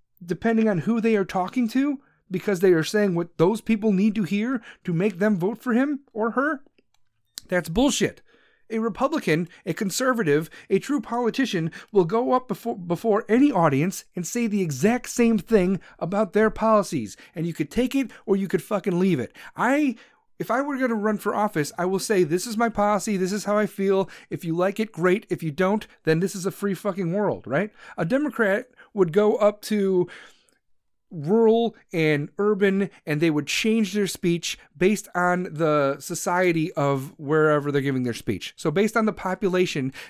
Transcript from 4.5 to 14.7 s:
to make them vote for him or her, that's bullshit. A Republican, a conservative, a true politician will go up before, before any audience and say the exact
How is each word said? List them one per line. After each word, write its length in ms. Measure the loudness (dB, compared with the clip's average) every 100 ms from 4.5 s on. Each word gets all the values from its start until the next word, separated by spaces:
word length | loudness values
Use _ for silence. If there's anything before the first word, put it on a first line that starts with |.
| -4 -8 -12
to 100 | -4
make 280 | 0 0 0
them 160 | 0 0
vote 220 | -2 -4
for 160 | 0
him 260 | 0 0 -4 _
or 200 | -4 -4
her, 280 | 0 -2 -4 -10 _ _ _ _ _ _ -16 -4
that's 220 | -4 -2
bullshit. 520 | 0 2 2 -2 -4 _ _ _ _ -8
A 80 | -4
Republican, 720 | -4 -2 -2 -2 0 -2 -2 -8 -8
a 80 |
conservative, 760 | -4 -4 -2 0 0 2 2 0 -12 -2
a 80 | -2
true 240 | 0 -4
politician 680 | -2 -2 -2 0 -2 -2 -4 -8 -2
will 160 | 0 2
go 260 | 2 2
up 160 | 0 -2
before, 300 | -8 -6 -6
before 480 | -4 -2 0 0 2
any 240 | 4 4
audience 540 | 4 4 2 0 -4 -10 -10
and 100 | -6
say 200 | -2 0
the 160 | 0
exact 480 | -2